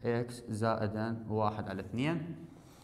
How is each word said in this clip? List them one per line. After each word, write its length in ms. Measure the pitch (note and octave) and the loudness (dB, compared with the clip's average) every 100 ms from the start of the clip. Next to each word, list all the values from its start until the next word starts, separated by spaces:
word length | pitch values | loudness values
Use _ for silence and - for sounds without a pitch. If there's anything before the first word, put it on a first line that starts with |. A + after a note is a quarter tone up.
إكس 400 | A#2+ A#2 B2 - - | 2 2 2 -4 -4
زائدا 760 | G#2+ A2+ A2+ G#2 G#2+ A2 A2+ A2 | 2 4 4 2 0 0 -2 -2
واحد 400 | G#2+ G#2 G#2+ G2 | 2 2 0 -4
على 120 | F#2+ | -4
اثنين، 640 | F#2 G#2+ C#3+ E3 E3 D#3+ - - - - | -4 0 0 0 -2 -8 -12 -16 -20 -20